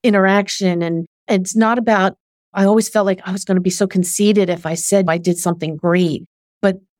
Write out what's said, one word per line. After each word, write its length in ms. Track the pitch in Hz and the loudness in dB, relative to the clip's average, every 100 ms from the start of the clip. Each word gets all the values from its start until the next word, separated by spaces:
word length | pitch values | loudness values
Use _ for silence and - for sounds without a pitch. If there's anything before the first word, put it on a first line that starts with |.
interaction, 800 | 247 202 190 202 196 - 190 175 | 0 4 4 2 0 -2 -2 0
and 240 | 170 170 165 _ - | -2 -4 -6 _ -2
it's 280 | 202 185 | -2 0
not 240 | 220 220 240 | 0 2 0
about, 380 | 233 208 190 - _ _ _ | 0 2 0 -4 _ _ _
I 100 | 202 | 0
always 240 | 196 220 214 | 2 2 2
felt 180 | 214 196 | 0 0
like 140 | 190 - | -2 -4
I 60 | |
was 120 | 190 | -8
gonna 160 | - 185 | -2 -2
be 100 | 180 | 0
so 160 | 185 196 | 0 0
conceited 640 | 185 180 - 208 208 185 | 0 -2 0 2 2 0
if 160 | 170 | -2
I 100 | 160 | -6
said 320 | 165 - 202 180 | -6 0 0 2
I 100 | 165 | 0
did 180 | 175 175 | -2 -2
something 400 | 175 170 156 156 | -2 -4 -6 -4
great. 480 | 175 175 175 143 - _ _ _ 196 190 _ _ | 0 0 0 -4 -10 _ _ _ -2 -2 _ _